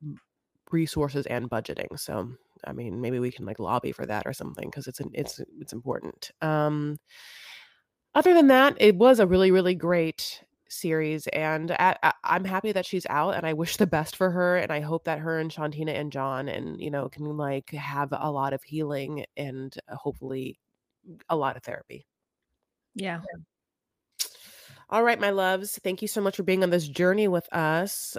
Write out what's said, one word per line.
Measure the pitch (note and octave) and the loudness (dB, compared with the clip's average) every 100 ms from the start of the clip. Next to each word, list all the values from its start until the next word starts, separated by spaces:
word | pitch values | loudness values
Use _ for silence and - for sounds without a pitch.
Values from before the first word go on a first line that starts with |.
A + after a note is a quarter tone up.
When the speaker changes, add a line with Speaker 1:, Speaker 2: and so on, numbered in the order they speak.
Speaker 1:
m-, | D3+ - _ _ _ _ - | -16 -16 _ _ _ _ -4
resources | E3 D#3+ D#3 C#3+ C#3+ - | -2 0 0 -2 -2 -4
and | A#2+ A#2+ | -4 -4
budgeting. | A2+ - - - - | -4 -6 -8 -8 -10
So, | - G#2+ A2+ B2 _ _ | -8 -6 -6 -10 _ _
I | - | -12
mean, | C3+ A#2+ G#2 | -10 -8 -6
maybe | A#2+ B2+ | -4 -2
we | B2 | -4
can, | - G2+ | -6 -10
like, | - | -6
lobby | F#2 A#2+ - | -2 -2 -4
for | - B2+ | -6 -4
that | G#2 - | -4 -4
or | |
something, | C3+ - - - | -8 -10 -10 -10
'cause | C#3+ C3 | -10 -12
it's | - | -10
an, | C3 | -10
it's, | - C#3+ - - D3+ | -8 -8 -10 -14 -16
it's | D3+ | -14
important. | A#2 B2+ - - - - - | -10 -6 -6 -8 -14 -16 -6
Um, | D#3+ D#3 D3+ D3+ D3 D3+ _ - - - - - - _ _ _ _ | -2 0 0 0 -4 -8 _ -20 -20 -20 -20 -20 -20 _ _ _ _
other | D4 F4 | 4 8
than | E4+ C#4 | 10 10
that, | C4 C#4 - | 10 8 6
it | G#3 F3+ | 6 8
was | B3 A#3+ | 8 8
a | F#3 | 8
really, | F#3 F#3+ | 6 6
really | F#3 F3+ F#3 | 6 4 0
great | E3 F3 D#3+ - - - _ _ - | 2 2 0 -2 -10 -12 _ _ -16
series, | - E3+ D#3+ D#3 D#3 - | -6 -2 0 0 -4 -4
and | - D#3 D#3 E3 | -2 -2 -2 -2
I, | - F3+ - | 2 2 4
I, | D3+ - | 0 0
I'm | - F3+ | 0 0
happy | F#3+ F#3+ A3 | 0 -2 -2
that | G3 F#3 | -4 -2
she's | F#3 - | -4 -2
out, | D3 E3+ | -2 0
and | - E3 | -2 -2
I | |
wish | D#3 E3 - | -2 -2 2
the | G3 | 2
best | D#3 D#3+ - | 2 -2 0
for | F#3 | 0
her, | F3+ F3+ F3+ | 2 2 2
and | - | 0
I | D3+ | -4
hope | D3+ E3 | -2 -4
that | E3 D#3 | -2 -4
her | E3 D#3+ | -2 -4
and | D#3+ | -4
Shantina | D#3+ D3+ D3 D#3 | -4 -6 -4 -4
and | C#3+ D3 | -4 -4
John | C#3 C3+ C3 C#3 | -4 -4 -4 -4
and, | - - D#3+ | -6 -8 -8
you | D3+ | -6
know, | C#3+ C3+ | -4 -6
can, | - D3+ D3+ | -6 -8 -4
like, | C#3+ C#3 - | -4 -4 -6
have | D3+ C#3+ C#3+ C#3+ | -10 -8 -4 -4
a | C#3+ D3+ | -2 -4
lot | C#3+ C3+ | -2 -2
of | C3+ | -4
healing | - D#3 D3 C#3+ C3+ D3+ - - | -6 -6 -4 -4 -6 -8 -10 -10
and, | C#3+ C3 C3+ - - | -8 -8 -12 -14 -16
uh, | |
hopefully | A#2+ D3 - C3 C3 C3 - _ _ _ _ - D#3+ - | -10 -8 -8 -8 -8 -8 -12 _ _ _ _ -20 -12 -4
a | E3 | -2
lot | C3+ B2 | -2 -4
of | |
therapy. | - - - C3+ _ _ _ _ _ _ _ _ _ | -10 -12 -14 -20 _ _ _ _ _ _ _ _ _
Speaker 2:
Yeah. | G#3 G3 E3+ G3+ E3+ D#3+ _ _ _ _ _ _ - - - - - - - - | -10 -8 -8 -10 -16 -20 _ _ _ _ _ _ -10 -10 -10 -20 -20 -20 -20 -2
Speaker 1:
All | G#3+ | 2
right, | A#3 A3+ | 4 2
my | G3+ | 2
loves, | G3 F#3 F#3+ G#3 - | 2 2 0 -4 -6
thank | F#3+ F#3 | -6 -4
you | G#3+ | -4
so | G#3+ | -2
much | G3 G3 | -2 -2
for | |
being | F3+ F#3+ | 0 2
on | F#3 | 4
this | F3 D3 | 2 0
journey | C#3 F3+ G3+ G#3 | 0 2 4 2
with | F3 - | 0 -2
us. | E3+ D#3 D#3+ G3+ - - | 0 2 2 -2 -6 -8